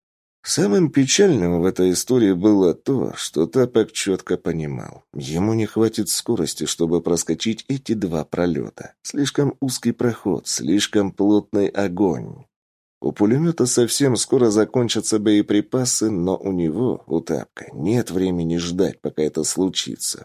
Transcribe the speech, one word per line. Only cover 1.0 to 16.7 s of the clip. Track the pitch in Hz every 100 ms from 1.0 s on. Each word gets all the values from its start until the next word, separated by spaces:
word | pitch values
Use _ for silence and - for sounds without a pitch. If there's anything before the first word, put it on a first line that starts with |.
| 135 - 196 123 87 87
в | 92
этой | 90 92
истории | 87 - 127 104
было | 87 107 101 90
то, | 78 - 131 58
что | - - 73 82
Тапок | 131 123 120 101
чётко | - 98 92 - 90
понимал, | 90 80 76 65 50 - _
ему | 71 67 82 107
не | 113 107
хватит | 107 110 110 104
скорости, | - - 110 76 -
чтобы | 76 - 82 85
проскочить | 85 85 - 80 113 110 -
эти | 139 -
два | 110 95 82
пролёта. | - 85 87 71 55 - - _
Слишком | - 147 139 - 139 -
узкий | 135 - 117
проход, | - 120 110 104 73 -
слишком | - 62 101 - 104 98
плотный | - 101 104 - 101 98
огонь. | - 98 90 98 65 53 50 - _ _ _ _ _
У | 65
пулемёта | 71 104 135 170 165 123
совсем | - 117 - 139 113
скоро | - 131 117
закончатся | 104 107 131 120 110 - 110
боеприпасы, | 107 104 101 104 - 127 123 - 110
но | 95 90 92
у | 98
него, | 92 82